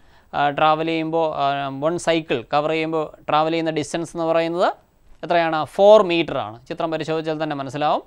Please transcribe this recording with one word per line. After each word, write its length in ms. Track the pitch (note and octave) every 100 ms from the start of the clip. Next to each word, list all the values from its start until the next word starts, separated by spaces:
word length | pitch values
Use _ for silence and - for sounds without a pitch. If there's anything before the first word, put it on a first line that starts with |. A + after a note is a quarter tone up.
| _ _ _
ആ, 160 | D3 C#3+
ട്രാവൽ 360 | C#3+ D#3 D#3 E3
ചെയ്യുമ്പോൾ, 500 | E3 D#3+ E3 D#3+ C#3+
ആ, 320 | C#3 C#3 C#3
വൺ 300 | C3+ D3+ E3+
സൈക്കിൾ 460 | - E3 D#3 C#3+ A2
കവർ 180 | D3 D#3
ചെയ്യുമ്പോൾ 420 | D#3+ D#3+ D#3+ D#3 - -
ട്രാവൽ 220 | D3+ D#3+
ചെയ്യുന്ന 200 | E3 D#3+
ഡിസ്റ്റൻസ് 460 | D#3 D#3 E3+ D#3+ E3+
എന്ന് 80 |
പറയുന്നത് 480 | E3 E3 E3 E3+ A#3+ G#4 _ _ _ -
എത്രയാണ്? 420 | E3 E3+ E3 D#3
ഫോർ 380 | C#3+ - G3+ G#3+
മീറ്റർ 360 | F#3+ E3+ D3+ C3+
ആണ്. 280 | G#2 A2+ -
ചിത്രം 240 | E3+ E3
പരിശോധിച്ചാൽ 520 | D#3+ D#3 D#3+ D#3+ D#3
തന്നെ 140 | D#3 C#3+
മനസ്സിലാവും, 460 | C3+ C#3+ D3 G#3+